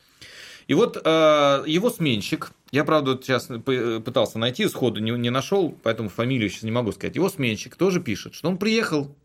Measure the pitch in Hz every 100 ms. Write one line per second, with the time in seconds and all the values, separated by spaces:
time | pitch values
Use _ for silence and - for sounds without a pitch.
0 | _ _ - - - - - 139 - 196
1 | 156 160 156 151 143 139 - 160 233 -
2 | 156 110 - 156 - _ _ 131 151 156
3 | 135 127 - 123 - 120 127 127 117 113
4 | 117 120 107 113 117 123 208 - 123 107
5 | 110 120 120 127 - 196 170 - 113 113
6 | 107 - 120 135 101 - 113 120 110 92
7 | 85 139 185 - 123 107 - - 185 180
8 | 175 95 - - 156 185 208 226 220 151
9 | 139 -